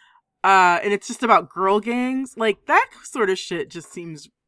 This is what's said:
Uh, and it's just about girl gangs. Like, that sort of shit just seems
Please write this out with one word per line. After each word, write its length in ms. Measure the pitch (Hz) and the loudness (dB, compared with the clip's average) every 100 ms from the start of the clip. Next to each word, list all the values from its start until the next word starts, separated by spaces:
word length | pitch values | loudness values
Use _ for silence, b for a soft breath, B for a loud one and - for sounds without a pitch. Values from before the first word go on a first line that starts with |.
| b b _ _ | b b _ _
Uh, 360 | 185 190 180 170 | 2 6 6 2
and 80 | 202 | 0
it's 160 | 202 - | -4 -6
just 160 | 240 | -4
about 260 | 233 190 165 | 2 2 2
girl 300 | 170 190 208 | -2 0 0
gangs. 540 | 214 240 254 262 262 - | 0 -4 -4 -4 -8 -4
Like, 300 | 220 202 - | -2 -2 0
that 240 | 349 508 - | 0 0 -6
sort 260 | - 269 196 | -10 -4 -2
of 100 | 185 | -2
shit 300 | - 175 151 | -6 -8 -8
just 220 | 170 - | -14 -16
seems 380 | 180 165 151 - _ | -16 -16 -16 -20 _